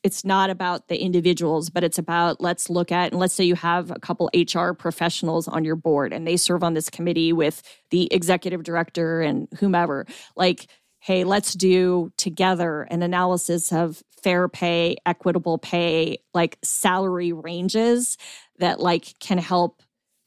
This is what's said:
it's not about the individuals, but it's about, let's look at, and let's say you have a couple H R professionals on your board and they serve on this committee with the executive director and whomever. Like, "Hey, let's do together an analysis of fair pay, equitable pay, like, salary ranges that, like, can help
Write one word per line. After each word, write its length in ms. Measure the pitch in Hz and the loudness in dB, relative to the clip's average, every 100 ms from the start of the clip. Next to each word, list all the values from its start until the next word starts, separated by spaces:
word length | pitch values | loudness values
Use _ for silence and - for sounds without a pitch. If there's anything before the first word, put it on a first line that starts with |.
it's 200 | 196 - | -4 -4
not 240 | 190 190 190 | 0 0 0
about 380 | 185 180 175 - | -2 -4 -6 -6
the 160 | 175 | -4
individuals, 680 | 185 175 170 175 165 156 165 | 0 2 2 2 2 0 -2
but 120 | 180 | -2
it's 160 | 170 170 | 0 -2
about, 420 | 160 170 170 - | -2 0 0 0
let's 300 | 175 175 - | -2 -2 -2
look 220 | 175 170 | -2 0
at, 180 | 175 175 | 0 0
and 80 | 180 | 0
let's 160 | 185 | 0
say 80 | - | 2
you 140 | 180 175 | 2 2
have 340 | 170 175 175 | 0 0 -2
a 80 | - | -8
couple 320 | - 170 170 | -6 -2 0
H 220 | 175 165 | 2 2
R 200 | 175 175 | 0 -2
professionals 760 | 175 170 - 170 - 165 165 165 | -2 -6 -2 -2 -2 -2 -2 -2
on 160 | 160 | -2
your 100 | 160 160 | -2 0
board 360 | 165 147 135 | 2 2 2
and 120 | 104 | -2
they 120 | 165 175 | -2 0
serve 260 | - 180 | 2 0
on 120 | 170 | 0
this 140 | 160 156 | 0 -4
committee 440 | - 175 165 165 | -4 -2 2 2
with 300 | 165 151 - - - _ | 2 2 -2 -10 -20 _
the 160 | 175 180 | 0 2
executive 500 | 185 170 180 185 175 | 2 2 0 0 -6
director 600 | 165 170 165 - 165 165 | -4 -2 -2 -2 0 0
and 260 | 156 139 - - | 0 0 -4 -2
whomever. 480 | 202 175 170 139 - - - - | 2 2 2 -2 -6 -14 -10 0
Like, 320 | 180 - - _ _ _ | 0 0 -6 _ _ _
"Hey, 240 | - 185 | -2 0
let's 320 | 180 202 - | 2 0 0
do 560 | 180 185 185 185 180 165 - | 0 4 4 4 2 -2 -4
together 680 | 190 160 185 175 170 151 - | -4 0 0 2 0 -4 -4
an 100 | 170 | -2
analysis 720 | 175 180 185 180 - 170 - | 0 0 2 0 0 -2 0
of 300 | 165 170 156 - _ | 0 0 -4 -16 _
fair 240 | 190 175 180 | 0 2 0
pay, 480 | - 175 170 170 - - | 0 0 2 0 0 -2
equitable 500 | 175 180 175 170 165 | -2 0 0 0 -2
pay, 600 | - 175 170 160 160 - _ | -2 0 2 2 0 -4 _
like, 240 | 180 170 - | 0 0 -2
salary 680 | - - 196 185 190 180 175 | -6 0 2 2 0 -2 -2
ranges 840 | 170 165 175 185 214 233 240 247 - - - - - | -4 -6 -4 -2 2 4 2 0 -6 -12 -20 -20 -2
that, 220 | 175 - | -2 0
like, 340 | 180 170 - - | 0 0 -2 -10
can 180 | - 208 | -2 -2
help 460 | 165 180 170 - _ _ _ _ | 2 2 0 -2 _ _ _ _